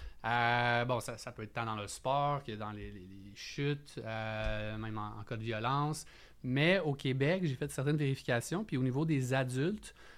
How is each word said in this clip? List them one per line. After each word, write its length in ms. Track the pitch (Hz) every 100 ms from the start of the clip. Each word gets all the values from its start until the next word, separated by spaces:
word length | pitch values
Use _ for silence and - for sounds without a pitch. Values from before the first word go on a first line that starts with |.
| - -
Euh, 600 | 113 120 117 120 120 120
bon, 160 | 120 120
ça, 180 | 117 113
ça 140 | -
peut 100 | 110
être 100 | 110
tant 140 | - 117
dans 80 |
le 140 | 107 101
sport 560 | - 127 139 143 143
que 80 | 139
dans 180 | 107 107
les, 220 | 104 101
les, 80 | 101
les 340 | 90 98 98
chutes, 640 | 107 - - 143 147 147 -
euh, 800 | 113 110 110 110 110 107 107 110
même 180 | 110 107
en, 240 | 104 107
en 40 |
cas 120 | 104 113
de 60 |
violence. 640 | 110 110 117 139 147 156 - - - -
Mais 360 | 127 131 156 190
au 120 | 156
Québec, 500 | 135 139 131 139 185
j'ai 100 | 175
fait 160 | 127 147
certaines 260 | - 135 151
vérifications, 680 | 143 135 - 120 - 170
puis 120 | 220 135
au 60 |
niveau 220 | 131 127
des 280 | 165 143 127
adultes, 640 | 131 127 127 156 214 - - -